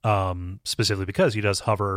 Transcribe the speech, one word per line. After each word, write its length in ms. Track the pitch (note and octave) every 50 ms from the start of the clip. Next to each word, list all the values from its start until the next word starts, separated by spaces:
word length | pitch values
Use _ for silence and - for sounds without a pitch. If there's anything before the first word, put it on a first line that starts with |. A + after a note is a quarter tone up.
| -
Um, 580 | A2+ G#2 G2 F#2+ F#2 F2+ F2+ F2+ F2+ F#2+ - -
specifically 420 | - - - A2+ G2+ G#2 F#2+ F#2+
because 260 | F#2 G2+ - F#3 D3 G#2+
he 80 | A2
does 200 | G2+ G2+ G2 -
hover 320 | - - G#2+ F#2+ G#2 G2+ F#2+